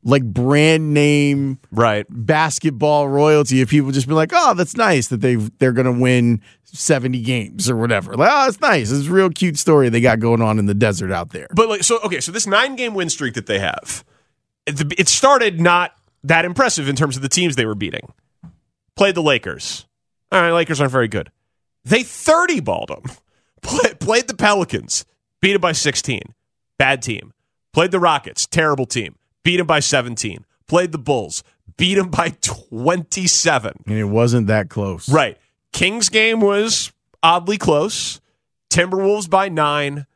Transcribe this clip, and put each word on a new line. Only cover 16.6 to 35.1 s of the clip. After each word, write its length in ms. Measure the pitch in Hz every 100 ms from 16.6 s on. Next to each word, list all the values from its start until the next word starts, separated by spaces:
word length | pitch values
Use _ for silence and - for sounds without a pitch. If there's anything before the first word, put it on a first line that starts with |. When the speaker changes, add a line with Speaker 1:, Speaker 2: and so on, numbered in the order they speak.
| 262 - 139
Speaker 2:
in 80 | 135
terms 200 | 151 131
of 40 |
the 80 | 135
teams 280 | - 175 131
they 100 | 110
were 80 |
beating. 360 | 104 98 - - _ _ _ - _ _ _ _ -
Played 200 | 202 175
the 60 |
Lakers. 640 | 151 127 95 67 - - - _ _ _ _
All 80 | 190
right, 120 | 170
Lakers 280 | 170 165 147
aren't 120 | 139
very 160 | 127 117
good. 220 | 101 78 _ _ _ _ _
They 200 | 120 220
thirty 560 | 247 - - 320 359 294
balled 280 | 120 85 -
them. 140 | - 131 - _
<laughs> 260 | _ _ _
Play, 320 | - 285 339 170
played 280 | - 226 247
the 60 |
Pelicans. 680 | 214 214 202 175 107 58 - - _ _ _
Beat 100 | 190 196
'em 40 |
by 120 | 175
sixteen. 500 | 160 151 - - 110 - _ _ _ _ _
Bad 240 | 135 139
team. 320 | 120 107 - _ _ _ _
Played 160 | - 175
the 100 | 185
Rockets. 460 | 175 147 95 - -
Terrible 400 | 170 156 143 123
team. 300 | 127 95 _ _ _
Beat 160 | 170 175
'em 80 | 165
by 140 | 156
seventeen. 640 | - 139 120 113 113 92 _ _ _
Played 240 | 165 180
the 60 | 156
Bulls. 440 | 123 135 90 - - _ - -
Beat 180 | 180 196
'em 140 | 185
by 240 | 151 170 - - - _ 113 131
twenty-seven. 880 | 180 160 - 185 - 165 139 107 - -
Speaker 1:
And 120 | 107
it 60 |
wasn't 420 | 104 110 120 120 104
that 200 | 107 95
close. 400 | - 101 85
Speaker 2:
Right. 300 | -